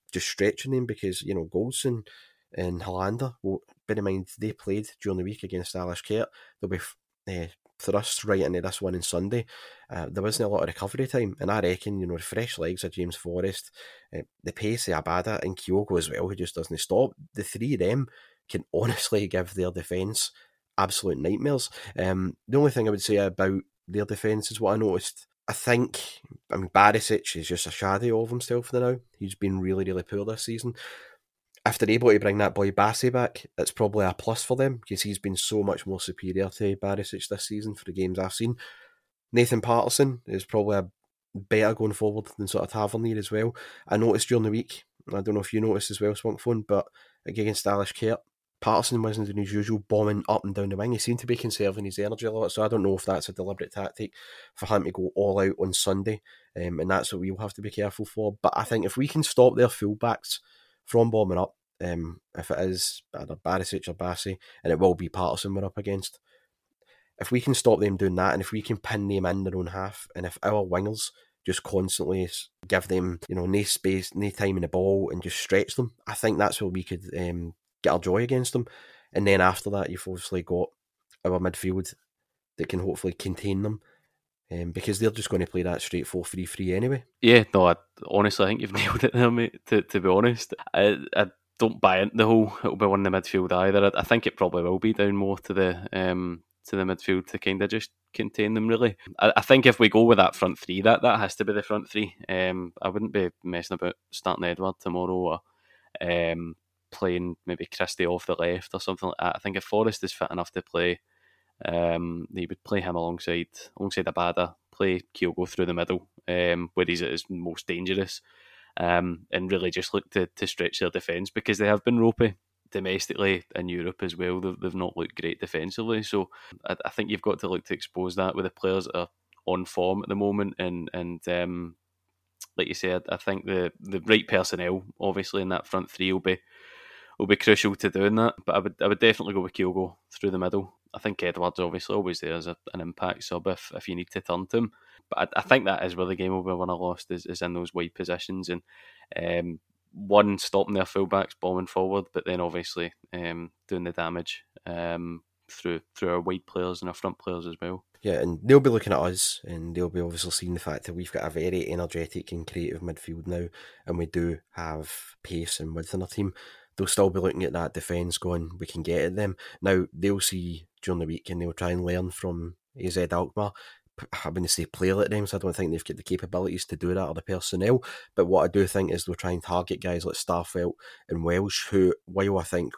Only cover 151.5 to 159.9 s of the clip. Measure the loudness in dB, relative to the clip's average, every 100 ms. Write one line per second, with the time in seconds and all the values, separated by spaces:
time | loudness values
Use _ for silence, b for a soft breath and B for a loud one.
151.5 | -2 -2 -2 0 -2 -4 -6 -4 -2 -4
152.5 | -4 -6 -6 -8 -8 _ -8 -8 -8 -10
153.5 | _ _ -6 -4 -4 -4 -4 -6 -10 -14
154.5 | -18 -10 -6 -4 -6 -6 -10 -16 _ _
155.5 | -10 -6 -6 -8 -6 -2 0 -2 -6 -6
156.5 | -6 -4 -6 -10 -8 -8 -8 -8 -8 -8
157.5 | -10 -10 -10 -14 _ -4 -2 -2 -2 8
158.5 | 8 8 4 4 2 2 0 -2 -4 -10
159.5 | -10 -6 -2 -2